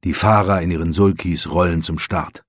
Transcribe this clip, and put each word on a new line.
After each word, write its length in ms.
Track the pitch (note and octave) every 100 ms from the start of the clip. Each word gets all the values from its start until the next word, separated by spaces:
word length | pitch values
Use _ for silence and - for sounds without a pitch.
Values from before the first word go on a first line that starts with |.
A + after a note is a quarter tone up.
Die 100 | F2+
Fahrer 480 | D#2 G#2+ G#2+ F#2+ F#2+
in 80 | E2+
ihren 220 | E2 E2
Sulkis 580 | D#2+ G2 E2+ F#2 D#2+ -
rollen 320 | F2 F2+ E2
zum 160 | D#2+ D#2+
Start. 460 | - F2+ D#2 -